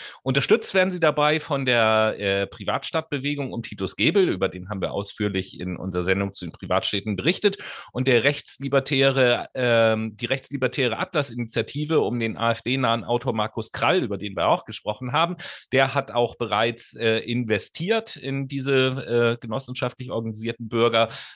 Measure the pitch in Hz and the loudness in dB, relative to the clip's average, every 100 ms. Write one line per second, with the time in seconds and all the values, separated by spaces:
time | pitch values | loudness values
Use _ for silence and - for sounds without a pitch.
0 | - - 131 127 - 226 - 190 185 180 | -18 -8 0 2 4 4 4 2 2 4
1 | 160 147 147 156 - 143 131 120 110 110 | 2 4 2 2 0 -2 2 4 6 6
2 | 110 - 98 98 98 - 95 117 - 160 | 4 2 0 0 0 -6 -2 -2 -2 -4
3 | - 139 139 143 135 110 113 - 95 - | -4 -4 -4 -4 -6 -6 -8 -4 -4 2
4 | 120 190 175 95 95 92 92 101 82 73 | 2 4 2 2 -2 -2 -8 -4 -4 -4
5 | 104 - 104 95 - 71 92 90 92 87 | -6 -2 -2 -2 -4 -8 -8 -6 -4 -2
6 | 90 95 98 - 85 - 92 92 - 101 | 0 0 0 -4 -8 -8 -2 -2 0 -4
7 | 107 92 123 185 202 - - - - 120 | -4 -2 0 2 0 -2 -12 -14 -10 -2
8 | 131 120 131 147 - - 139 135 135 135 | 2 4 4 0 -4 -6 0 0 2 2
9 | 135 127 123 113 - 127 123 117 113 110 | 2 4 4 2 -2 -2 2 4 4 2
10 | 110 107 120 131 - 139 123 - 127 110 | -2 -4 -4 -4 -4 -2 -2 0 0 0
11 | - 160 135 120 113 123 107 147 151 156 | -2 -2 -2 -4 -4 -2 -2 -4 0 2
12 | 104 120 113 - 117 113 120 135 123 117 | 2 0 -2 0 0 0 0 0 2 0
13 | 85 120 135 110 104 - 104 - 123 180 | 0 -2 0 -2 -2 -2 -6 0 2 2
14 | 117 98 101 98 92 170 - - 101 107 | 0 -4 -2 2 2 2 -2 -10 -6 -6
15 | 127 147 170 175 - - - 131 131 139 | -2 0 0 -2 -10 -14 0 2 2 0
16 | 135 120 117 - 113 104 117 117 - - | -2 0 0 -2 -2 2 0 -2 -8 -2
17 | 113 110 - 120 117 107 - - 175 220 | 0 0 0 -2 0 0 -2 -4 -2 -2
18 | 220 - 139 139 135 139 131 135 131 131 | -2 -10 -6 -6 -4 -4 0 2 2 0
19 | 80 120 117 117 113 117 - 127 123 - | 0 2 2 0 -4 -6 -6 -6 -6 -6
20 | 127 113 113 110 113 113 113 117 117 113 | -8 -6 -4 -6 -6 -6 -4 2 4 4
21 | 117 - - | 2 -2 -14